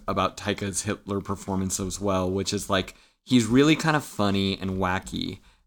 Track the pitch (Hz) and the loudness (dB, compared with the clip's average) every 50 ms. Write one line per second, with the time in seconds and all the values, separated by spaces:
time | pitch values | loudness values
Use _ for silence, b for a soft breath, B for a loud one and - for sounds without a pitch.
0 | - - 98 95 92 92 - - - 101 98 - 104 101 90 - - 104 101 - | -4 -2 0 0 0 0 -2 -4 -4 -4 -4 -2 -4 -4 -4 -4 -4 -4 -4 -4
1 | - 95 101 101 92 - 101 95 - 101 95 92 95 95 - - 98 92 87 - | -4 -4 -4 -4 -2 -4 -6 -6 -4 -4 -2 -2 -2 -2 -2 -4 -4 -4 -4 -2
2 | 101 101 95 92 90 92 95 98 95 - 104 98 - - 101 95 95 - b b | -2 0 2 2 2 0 0 0 0 -2 -2 -4 -2 0 0 0 0 -2 b b
3 | b b b b _ - 127 127 113 104 120 131 143 156 160 151 - 160 151 147 | b b b b _ 2 4 4 4 6 6 6 6 6 4 4 2 2 0 0
4 | 139 - - - 104 101 98 98 98 98 98 - 95 95 95 95 92 92 92 95 | -2 -4 -4 0 0 2 2 2 2 0 0 -2 -4 -4 -2 0 0 0 0 -2
5 | - - - - 85 82 95 - b b b b b | -4 -6 -6 -6 -6 -6 -8 -10 b b b b b